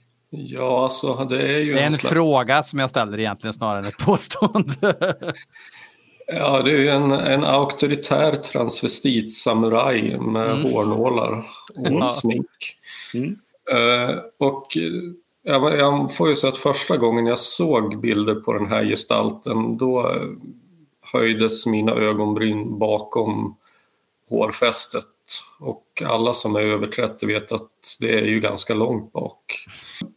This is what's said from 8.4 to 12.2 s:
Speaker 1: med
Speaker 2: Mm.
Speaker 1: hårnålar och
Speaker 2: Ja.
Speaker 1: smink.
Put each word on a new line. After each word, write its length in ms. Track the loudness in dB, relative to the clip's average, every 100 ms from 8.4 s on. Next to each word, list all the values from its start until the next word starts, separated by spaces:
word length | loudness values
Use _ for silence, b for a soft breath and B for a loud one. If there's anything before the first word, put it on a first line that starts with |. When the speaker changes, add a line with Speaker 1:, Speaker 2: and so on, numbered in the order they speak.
| -2 -2 -2 -2 -2 0 0 0 0 -2 2 2 4 4 2 2 0 -2
Speaker 1:
med 320 | -2 0 0
Speaker 2:
Mm. 200 | 0 0
Speaker 1:
hårnålar 760 | 2 2 2 2 2 0 -4 -8 B -18 -6
och 160 | 0
Speaker 2:
Ja. 120 | 2
Speaker 1:
smink. 760 | 2 2